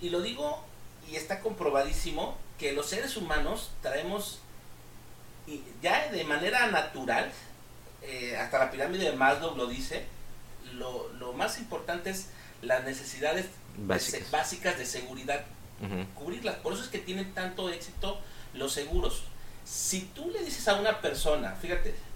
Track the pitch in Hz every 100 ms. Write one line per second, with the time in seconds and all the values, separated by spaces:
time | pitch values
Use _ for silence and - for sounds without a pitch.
0 | 175 175 202 247 294 302 - - - -
1 | - 156 160 190 220 196 156 139 143 -
2 | 170 151 139 - - - 147 143 147 196
3 | 269 220 180 185 - 156 - - - 139
4 | 175 202 196 - - - - - - -
5 | - - - - - 147 - - 175 220
6 | - 202 151 190 180 247 233 180 - -
7 | - 117 - - - - - - - -
8 | 135 127 123 113 117 110 110 131 147 190
9 | 170 135 165 - 170 135 123 123 - -
10 | - - - - - - 127 123 123 123
11 | - 117 123 123 220 - 233 160 - 170
12 | 190 190 - - - - 117 127 127 131
13 | - - 147 170 185 - - - 101 90
14 | - - - 151 156 117 - 175 123 -
15 | 127 127 127 143 - - - - 101 95
16 | 92 - 147 214 208 - 151 196 247 196
17 | 180 190 190 - 185 180 185 170 - -
18 | 190 208 - - - 143 135 147 143 175
19 | - - - - - - - - - 190
20 | 190 - 330 427 349 - - 202 214 214
21 | - 139 160 147 - - 170 180 - -
22 | -